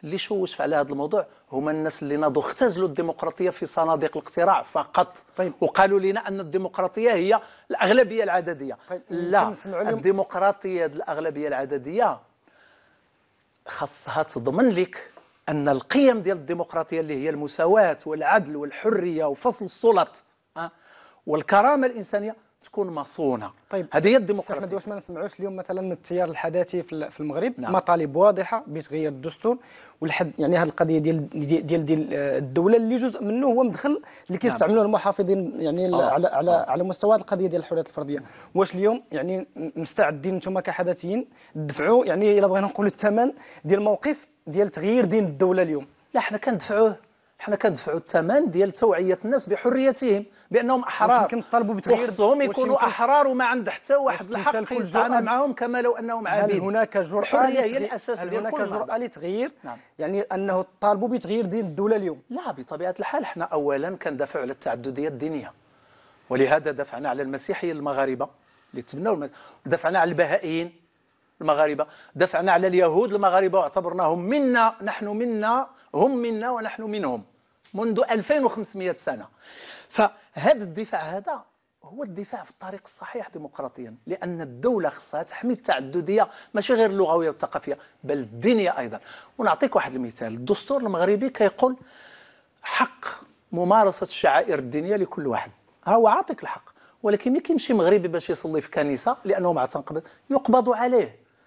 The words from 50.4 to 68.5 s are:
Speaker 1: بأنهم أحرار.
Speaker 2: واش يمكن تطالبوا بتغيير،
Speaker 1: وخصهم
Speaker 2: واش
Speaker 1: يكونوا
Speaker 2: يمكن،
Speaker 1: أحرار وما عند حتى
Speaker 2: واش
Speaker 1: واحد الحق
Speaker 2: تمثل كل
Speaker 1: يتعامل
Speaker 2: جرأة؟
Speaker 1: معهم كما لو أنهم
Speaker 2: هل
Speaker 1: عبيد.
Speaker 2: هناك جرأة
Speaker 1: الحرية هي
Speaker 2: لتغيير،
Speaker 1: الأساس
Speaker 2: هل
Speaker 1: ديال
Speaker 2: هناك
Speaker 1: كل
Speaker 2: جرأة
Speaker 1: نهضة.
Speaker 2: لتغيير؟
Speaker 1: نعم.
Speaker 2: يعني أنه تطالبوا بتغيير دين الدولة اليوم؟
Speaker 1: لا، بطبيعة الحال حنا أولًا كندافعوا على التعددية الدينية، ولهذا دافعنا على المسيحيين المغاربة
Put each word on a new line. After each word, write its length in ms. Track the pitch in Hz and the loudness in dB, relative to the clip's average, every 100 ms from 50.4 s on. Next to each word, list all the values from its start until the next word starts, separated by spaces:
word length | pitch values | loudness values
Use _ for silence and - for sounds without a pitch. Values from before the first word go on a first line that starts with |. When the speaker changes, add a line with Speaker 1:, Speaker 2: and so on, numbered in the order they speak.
| - | -2
Speaker 1:
بأنهم 320 | 233 240 262 | 0 2 0
أحرار. 400 | 240 - 214 247 | 0 2 4 6
Speaker 2:
واش 100 | 196 | 4
يمكن 160 | 233 - | 0 0
تطالبوا 260 | 240 214 | 0 0
بتغيير، 280 | 202 202 233 | 0 2 2
Speaker 1:
وخصهم 360 | 240 190 208 285 | 2 2 4 4
Speaker 2:
واش 80 | 262 | 2
Speaker 1:
يكونوا 280 | 262 254 | 0 2
Speaker 2:
يمكن، 120 | 269 240 | 4 2
Speaker 1:
أحرار 400 | - 240 294 277 | 2 4 6 4
وما 180 | 254 | 2
عند 240 | 240 254 196 | 2 0 -4
حتى 260 | - - | -6 2
Speaker 2:
واش 260 | 277 262 - | 2 2 -2
Speaker 1:
واحد 100 | 190 | -4
الحق 220 | 220 269 | -2 0
Speaker 2:
تمثل 240 | 220 214 247 | 0 -2 -4
كل 80 | |
Speaker 1:
يتعامل 260 | 185 220 233 | -2 0 2
Speaker 2:
جرأة؟ 100 | 233 | 2
Speaker 1:
معهم 320 | 226 247 285 | 2 0 0
كما 300 | 240 240 247 | -2 -4 0
لو 140 | 240 233 | 0 0
أنهم 320 | 233 233 185 | -4 -6 -2
Speaker 2:
هل 140 | 202 | 0
Speaker 1:
عبيد. 200 | 208 196 | 2 0
Speaker 2:
هناك 340 | 190 220 214 202 | 0 0 0 0
جرأة 240 | 160 202 | -2 -2
Speaker 1:
الحرية 400 | - 269 262 262 | 2 4 4 2
هي 60 | 226 | 0
Speaker 2:
لتغيير، 220 | 262 208 | -2 -4
Speaker 1:
الأساس 300 | 226 - 220 | -6 -6 -6
Speaker 2:
هل 120 | 180 | -4
Speaker 1:
ديال 100 | 214 | -4
Speaker 2:
هناك 120 | 220 | -4
Speaker 1:
كل 120 | 302 | -4
Speaker 2:
جرأة 140 | 190 208 | -4 -4
Speaker 1:
نهضة. 180 | - 226 | -4 -4
Speaker 2:
لتغيير؟ 560 | 240 - 170 208 277 - | -6 -8 -6 -4 -6 -8
Speaker 1:
نعم. 140 | 139 117 _ - | -16 -16 _ -8
Speaker 2:
يعني 220 | 160 196 | -4 -2
أنه 420 | 202 190 196 185 | -2 -4 -2 -2
تطالبوا 460 | 185 - 208 202 233 | -2 0 2 2 0
بتغيير 380 | 247 170 226 185 | -4 -2 -4 -2
دين 180 | 220 | -4
الدولة 320 | 190 147 208 220 | -4 -2 2 2
اليوم؟ 260 | 185 139 - | 0 -6 -10
Speaker 1:
لا، 220 | 269 311 | -10 -8
بطبيعة 420 | 135 123 151 180 180 | -10 -10 -8 -6 -6
الحال 260 | - 294 - | -6 -6 -6
حنا 180 | 170 | -6
أولًا 520 | 165 156 143 139 165 190 | -4 -2 0 0 -4 -6
كندافعوا 480 | 165 135 139 151 | -6 -6 -6 -4
على 80 | 127 | -6
التعددية 560 | 135 147 120 135 127 151 | -6 -6 -6 -6 -6 -6
الدينية، 440 | 127 156 151 98 - _ _ _ _ _ _ - | -4 -6 -6 -10 -18 _ _ _ _ _ _ -4
ولهذا 400 | 127 135 156 156 | 2 4 2 0
دافعنا 380 | 139 139 120 143 | -6 -8 -8 -6
على 140 | 127 | -4
المسيحيين 540 | 135 135 - 185 175 156 | -6 -8 -8 -6 -6 -6
المغاربة 520 | 143 135 135 127 139 _ _ | -4 -2 -2 -2 -6 _ _